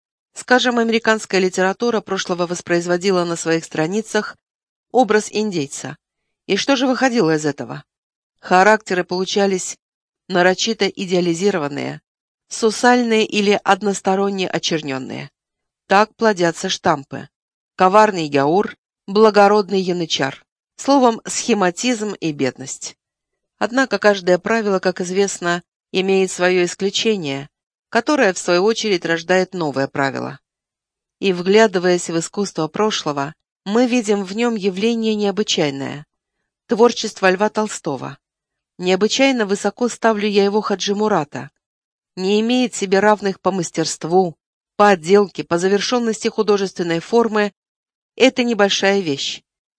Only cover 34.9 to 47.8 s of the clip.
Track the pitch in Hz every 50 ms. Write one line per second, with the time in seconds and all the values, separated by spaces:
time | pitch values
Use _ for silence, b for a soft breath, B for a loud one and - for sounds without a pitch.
34.9 | 233 226 220 220 214 208 208 202 185 202 214 - - 202 160 143 139 139 135 127
35.9 | 135 147 151 _ _ _ _ _ _ _ _ _ _ _ _ - 190 196 233 240
36.9 | 233 - - 208 - - 190 185 185 185 214 214 - 214 214 214 - - - 165
37.9 | 139 123 135 143 139 - _ _ _ _ _ _ _ _ _ _ _ - 180 180
38.9 | 185 185 208 220 - - 269 269 262 240 208 190 202 - - 202 - - 247 226
39.9 | - - - 226 220 208 202 214 196 202 196 202 202 220 208 - 202 190 - 202
40.9 | 202 202 214 214 208 165 147 - - 127 131 143 _ _ _ _ _ _ _ _
41.9 | _ _ _ _ - 180 185 190 208 214 220 226 247 254 254 - - - 196 190
42.9 | 196 190 208 214 214 202 202 196 185 - - 185 190 190 165 - - 170 160 156
43.9 | - - - 156 170 190 190 170 - _ _ _ _ _ _ _ _ - 208 208
44.9 | 196 165 151 175 196 208 202 170 - - 147 - 170 170 180 190 202 202 190 -
45.9 | 254 247 233 226 214 - - 226 - 226 208 202 208 196 196 185 - - 175 170
46.9 | 165 165 - - 226 233 233 214 214 214 208 202 - _ _ _ _ _